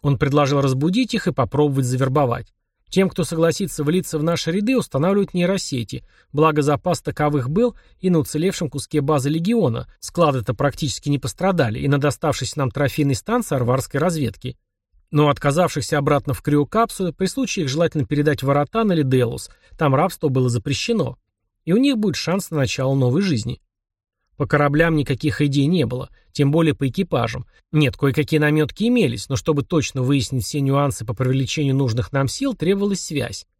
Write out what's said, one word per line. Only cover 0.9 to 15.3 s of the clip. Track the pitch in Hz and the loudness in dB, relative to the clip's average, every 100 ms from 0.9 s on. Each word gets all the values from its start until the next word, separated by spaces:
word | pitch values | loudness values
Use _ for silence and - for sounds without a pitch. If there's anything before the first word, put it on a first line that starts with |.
| 202 247 | 0 -2
их | 226 - | -2 -2
и | |
попробовать | 123 117 139 151 139 127 | -2 -2 0 0 2 0
завербовать. | 127 131 139 135 120 - _ _ _ _ | 0 0 2 0 -2 -8 _ _ _ _
Тем, | 190 190 | 0 0
кто | - | 0
согласится | 160 165 165 151 202 - | -4 2 0 0 -6 -4
влиться | 147 175 - 160 | 0 0 -2 -2
в | |
наши | 160 170 - | -2 -2 -2
ряды, | 180 214 262 | -2 0 0
устанавливают | - 135 170 202 196 | 0 -2 0 2 0
нейросети, | 180 175 196 - 127 113 127 - _ _ | 0 0 0 -4 -6 -6 -10 -14 _ _
благо | 139 156 151 | 2 4 4
запас | 143 143 180 160 | 2 0 -2 -4
таковых | - - 147 147 123 | -6 -2 0 0 0
был | 165 240 - _ _ | 0 0 -2 _ _
и | 185 | 2
на | 170 | 2
уцелевшем | 139 151 180 - 156 | 2 -2 -2 -2 -6
куске | 143 - 151 | -6 -4 -2
базы | 139 147 135 | 0 0 0
легиона, | 160 175 233 156 117 - _ | -2 0 2 2 -2 -8 _
склады-то | - - 160 131 107 | -10 0 2 2 -4
практически | - 139 - 147 - 147 | -2 -2 -2 -6 -4 -4
не | 143 | -2
пострадали, | 131 - 185 180 123 113 | -4 -2 0 2 0 0
и | 143 | 0
на | 143 | 2
доставшейся | 147 - 156 - 127 - | 0 0 -2 -2 -6 -4
нам | 135 | -4
трофейной | - 143 - 143 | -2 -4 0 -2
станции | 135 - 240 - 139 | -2 -2 -4 -2 -2
арварской | 120 131 - 139 | 0 -2 -2 -2
разведки. | 170 160 127 - 127 - _ _ _ _ _ | -2 0 -4 -6 -12 -14 _ _ _ _ _
Но | 147 147 | 2 2